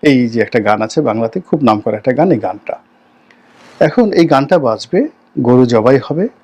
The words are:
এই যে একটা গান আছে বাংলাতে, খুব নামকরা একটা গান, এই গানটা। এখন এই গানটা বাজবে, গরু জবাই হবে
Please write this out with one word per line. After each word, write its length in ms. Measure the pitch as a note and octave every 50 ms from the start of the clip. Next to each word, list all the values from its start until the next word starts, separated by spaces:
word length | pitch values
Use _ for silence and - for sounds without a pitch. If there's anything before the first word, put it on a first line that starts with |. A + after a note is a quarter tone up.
এই 280 | - D#3 C#3 B2+ B2 A#2
যে 120 | A2 A#2
একটা 180 | G#2+ - - A#2+
গান 220 | G#2 G#2 G#2+ G#2
আছে 200 | A2+ A2+ - -
বাংলাতে, 400 | D3+ B2 G#2+ A2+ A#2 A2+ - F#3+
খুব 220 | F3+ _ - D#3 C#3+
নামকরা 340 | A#2+ A2 G#2+ G#2 - G#2+ G#2
একটা 160 | - C3 B2+
গান, 180 | B2+ D#3 F#3+
এই 80 | E3 A2+
গানটা। 400 | G2+ F#2+ F#2 G2+ _ - - - _ _ _ _ _ _ _ _ _ _ _ _ _ _ _ _ - - - -
এখন 340 | F#3 D3+ - - A#3+ G#3+ -
এই 120 | F#3 E3+
গানটা 340 | D#3+ - C3+ C#3 - F#3+ F3
বাজবে, 480 | C#3 A#2+ A2 G#2+ - - - F#3 C#4 D#4 - _ _ _ _ -
গরু 260 | C3 A#2+ B2 B2 B2+
জবাই 340 | A#2+ A#2+ A2+ G#2+ A#2+ C3+ C3+ A#2+
হবে 240 | - C#3+ D#3+ F#3+ B3 _ _